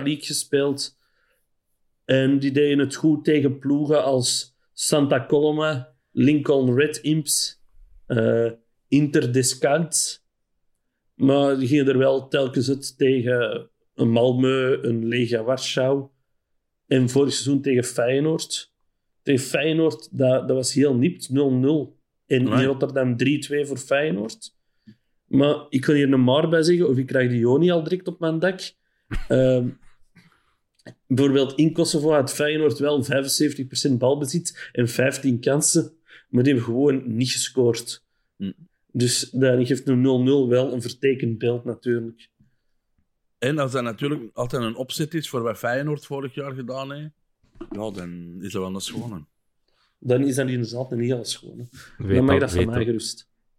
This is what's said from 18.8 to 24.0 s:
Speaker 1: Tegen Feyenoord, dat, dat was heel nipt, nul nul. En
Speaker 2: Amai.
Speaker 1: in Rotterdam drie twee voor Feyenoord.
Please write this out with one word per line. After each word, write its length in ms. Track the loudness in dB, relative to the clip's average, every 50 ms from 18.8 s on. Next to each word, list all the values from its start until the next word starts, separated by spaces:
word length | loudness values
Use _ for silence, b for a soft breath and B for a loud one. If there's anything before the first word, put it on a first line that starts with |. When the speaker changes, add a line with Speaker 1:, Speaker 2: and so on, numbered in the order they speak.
| _ _ _ _ _ _ _ _
Speaker 1:
Tegen 240 | _ 0 0 0 0
Feyenoord, 600 | -2 -2 -2 0 0 2 2 2 0 0 -4 -10 -8 -2 0
dat, 300 | 2 2 2 2 0 0
dat 80 | -2
was 160 | -2 -2 -2 2
heel 200 | 2 2 4 4
nipt, 360 | 2 2 0 -2 -4 -6 -4
nul 200 | 0 0 2 2
nul. 460 | 2 2 2 2 2 0 -2 -6 -12 _ _ _ _ _ _
En 200 | 0 0 2 2
Speaker 2:
Amai. 160 | 2 2 2
Speaker 1:
in 60 | 2 2
Rotterdam 480 | 0 0 -2 -2 0 0 0 0 0
drie 220 | 2 2 2 2 0
twee 260 | -2 -4 -4 -4 -4
voor 100 | -4 -6
Feyenoord. 800 | -8 -4 -2 0 0